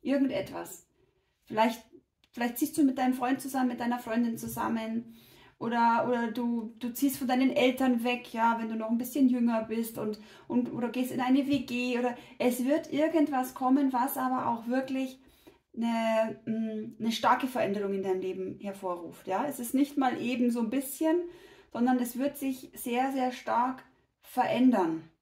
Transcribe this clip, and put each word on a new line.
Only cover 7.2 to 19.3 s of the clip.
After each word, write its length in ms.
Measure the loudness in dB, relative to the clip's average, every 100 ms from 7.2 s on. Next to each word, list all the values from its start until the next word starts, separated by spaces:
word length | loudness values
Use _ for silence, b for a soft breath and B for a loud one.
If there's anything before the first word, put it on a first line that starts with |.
| 0
deinen 240 | 4 4
Eltern 520 | 4 4 4 2 2
weg, 300 | 2 -2 -4
ja, 240 | 0 2 2
wenn 100 | -2
du 60 | -4
noch 140 | -2
ein 80 | -2
bisschen 320 | -2 4 4
jünger 340 | 6 2 2
bist 340 | 0 -4 -4 -4
und, 220 | -6 -6 B B B
und, 260 | 0 0
oder 160 | -2 -4
gehst 220 | -2 -2
in 100 | -2
eine 260 | 2 4 4
W 120 | -2
G 380 | 0 -4 -2 0
oder 180 | -2 -4 B B
es 280 | 0 2 2
wird 260 | 0 0
irgendwas 640 | 0 2 4 2 0 -4
kommen, 400 | -2 2 4 4
was 240 | 2 0 -2
aber 300 | -2 -2 -2
auch 200 | -4 -2
wirklich 520 | -2 0 -2 -4 -6 b b b b _ -4
eine, 640 | -2 0 2 2 0 -2 -6
mm, 500 | -4 -2 -6 -8 -4
eine 120 | -4
starke 360 | 0 4 4 2
Veränderung 460 | -2 -2 0 -2
in 100 | -2
deinem 160 | 0 -2
Leben 400 | -2 -6 -8 -8
hervorruft, 680 | -10 -8 -6 -6 -10 -14
ja. 180 | -4